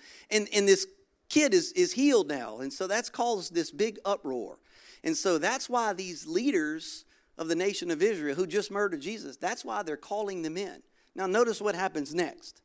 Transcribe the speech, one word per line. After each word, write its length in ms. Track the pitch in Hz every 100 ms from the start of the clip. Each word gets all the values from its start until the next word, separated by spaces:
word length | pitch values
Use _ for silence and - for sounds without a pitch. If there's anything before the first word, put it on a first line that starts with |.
| - - -
And, 160 | 214 208
and 160 | 214 202
this 180 | 190 - - _ _ _
kid 240 | 302 294
is, 180 | 185 160
is 220 | 185 180
healed 340 | 233 285 247 151
now. 300 | 143 113 110
And 120 | 135
so 160 | - 190
that's 220 | 208 240
caused 460 | - 240 214 170
this 160 | 170 156
big 280 | 143 220 208
uproar. 540 | 196 202 143 127 92 - _ _ - -
And 140 | - 160
so 220 | 196 165
that's 320 | 170 254 -
why 240 | 247 226
these 320 | 180 185 165 -
leaders 800 | 170 254 208 151 160 - - - _ _ -
of 100 | 165
the 80 | 165
nation 340 | 190 196 175
of 120 | 156
Israel 340 | 202 196 147 143
who 100 | 180
just 240 | 190 202
murdered 300 | 202 202 165
Jesus, 380 | 143 220 160 127
that's 260 | 175 233
why 180 | 254 214
they're 140 | 175 151
calling 460 | - 208 208 185
them 160 | 160 165
in. 240 | 196 - _ _ _
Now 120 | - 190
notice 360 | 202 240 202
what 120 | 208
happens 400 | 180 190 156 135
next. 460 | 160 165 - - -